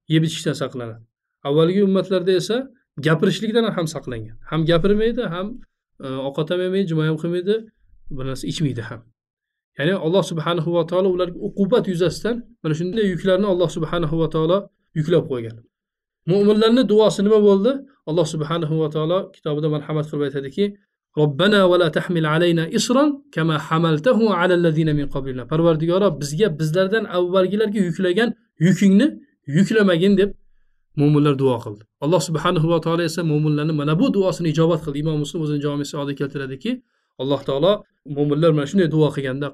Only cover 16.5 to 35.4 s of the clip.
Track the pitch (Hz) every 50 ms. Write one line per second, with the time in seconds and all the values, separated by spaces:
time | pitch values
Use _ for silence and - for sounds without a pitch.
16.5 | 208 214 220 226 233 262 233 196 208 214 214 196 - 208 196 208 220 214 208 202
17.5 | 196 196 202 254 277 277 - _ _ _ - 160 156 175 160 151 165 156 147 151
18.5 | 170 170 170 147 160 160 160 151 156 156 156 160 180 196 196 - - _ - 156
19.5 | 147 151 156 151 151 147 - - 156 151 151 151 151 143 147 139 139 139 139 139
20.5 | - 196 202 202 202 - _ _ _ _ _ _ - 151 151 147 135 135 180 208
21.5 | 214 196 190 175 175 185 175 151 - - 151 - 175 160 160 151 156 165 175 175
22.5 | 170 165 165 165 233 220 - - 247 269 294 294 285 - - _ - 160 160 165
23.5 | 156 147 - - 165 165 165 165 156 147 156 254 - 214 226 214 190 170 180 185
24.5 | 175 175 175 165 151 156 160 156 147 143 143 143 - 139 135 135 127 127 120 -
25.5 | 156 160 170 170 160 156 165 170 175 190 202 190 156 135 147 139 151 170 220 190
26.5 | 151 143 156 156 156 185 190 190 220 226 214 - 175 180 180 175 185 190 185 180
27.5 | 196 214 226 208 202 214 185 175 160 - 185 180 175 208 240 233 - _ _ _
28.5 | _ - 156 190 170 - 202 190 190 208 277 320 - - - _ _ _ - 143
29.5 | 139 180 196 - 220 220 202 185 175 165 180 202 202 180 202 202 - - _ _
30.5 | _ _ _ _ _ _ _ _ - 147 143 147 151 147 147 147 139 131 135 131
31.5 | 123 117 - 110 104 - - _ _ - 143 147 180 170 - 175 156 147 - 175
32.5 | 180 160 151 165 170 160 165 165 170 170 175 165 170 180 170 156 147 151 151 151
33.5 | 147 147 151 165 160 147 143 151 156 180 269 262 196 196 185 185 175 - 170 160
34.5 | 151 165 165 165 170 160 - 147 139 147 151 160 156 151 147 147 - 165